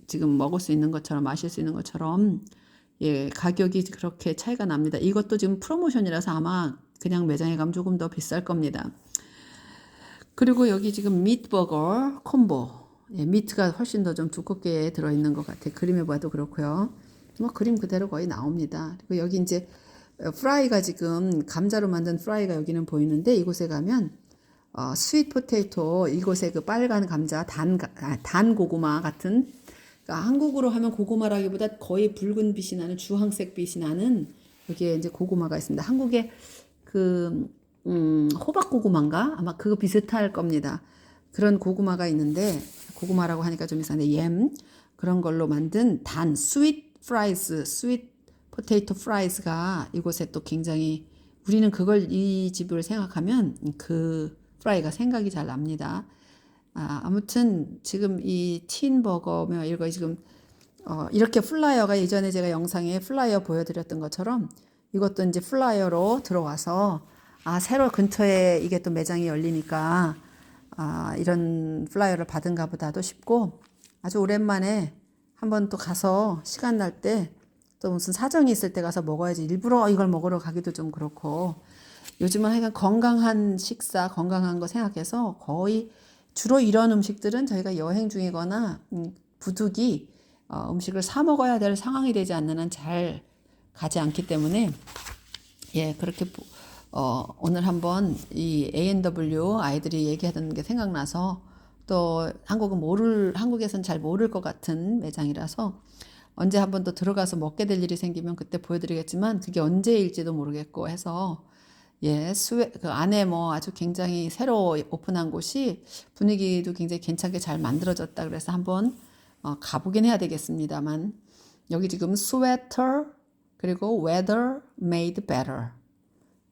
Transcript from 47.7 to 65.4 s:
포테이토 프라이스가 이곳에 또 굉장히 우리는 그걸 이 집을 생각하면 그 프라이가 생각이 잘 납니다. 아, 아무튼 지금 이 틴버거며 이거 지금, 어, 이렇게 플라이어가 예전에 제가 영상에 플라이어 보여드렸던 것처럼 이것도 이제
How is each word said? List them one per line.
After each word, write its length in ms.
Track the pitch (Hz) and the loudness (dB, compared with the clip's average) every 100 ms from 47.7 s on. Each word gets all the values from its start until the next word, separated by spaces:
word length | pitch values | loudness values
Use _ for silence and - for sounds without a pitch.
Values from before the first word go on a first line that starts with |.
| - 240 247 - _ _ _ _ | -4 -2 -2 -4 _ _ _ _
포테이토 440 | - 220 208 202 | -10 0 2 2
프라이스가 920 | 190 - 208 185 185 180 165 180 180 - | -4 -2 0 0 -2 -4 -2 -2 -4 -4
이곳에 360 | 170 170 165 160 | -4 -4 -4 -4
또 100 | 160 | -6
굉장히 600 | - 160 160 156 156 156 - - _ _ - | -4 -4 -2 0 0 -2 -8 -20 _ _ 2
우리는 220 | 214 214 | 4 4
그걸 420 | 208 185 208 170 | 4 4 4 4
이 400 | 190 196 190 185 | 0 0 0 -2
집을 300 | 185 180 165 | -4 -4 -4
생각하면 720 | 165 214 190 175 175 254 175 - 147 147 | -2 -4 -4 -2 0 2 2 0 -6 -6
그 580 | - 165 165 160 156 - _ _ | -4 -2 -2 -2 -6 -10 _ _
프라이가 300 | 226 190 156 | 0 2 0
생각이 400 | 147 240 240 202 | 0 0 0 0
잘 160 | 180 147 | -2 -4
납니다. 600 | 127 151 156 - 180 - _ _ _ _ _ _ | -4 -4 -4 -6 -6 -10 _ _ _ _ _ _
아, 260 | - 151 147 | -8 -6 -6
아무튼 760 | - 196 208 240 240 180 147 - | -2 -2 0 2 4 2 -2 -8
지금 360 | - 196 202 185 | -8 -2 -2 -2
이 420 | 190 180 175 170 - | -2 0 0 -4 -6
틴버거며 1000 | - 277 262 226 170 170 170 165 170 156 | -2 2 4 4 0 -2 -2 -2 -2 -2
이거 220 | 170 165 | -2 -2
지금, 260 | 175 165 170 - - _ _ _ _ | -2 -4 -6 -12 -20 _ _ _ _
어, 220 | - 156 - | -8 -6 0
이렇게 280 | 208 226 226 | 2 4 4
플라이어가 580 | - 311 302 254 202 202 | 0 2 2 4 4 2
예전에 320 | 180 202 196 | 2 2 0
제가 200 | 185 180 | 0 0
영상에 480 | 165 175 180 170 185 | -2 -2 -2 -2 -4
플라이어 400 | 185 269 240 202 | -2 0 2 2
보여드렸던 600 | 190 165 165 170 160 160 | 0 -2 -2 -6 -6 -6
것처럼 480 | 151 170 202 247 156 - _ _ _ | -6 -6 -2 -2 -4 -8 _ _ _
이것도 320 | 196 196 196 | 0 0 2
이제 160 | 185 175 | 2 0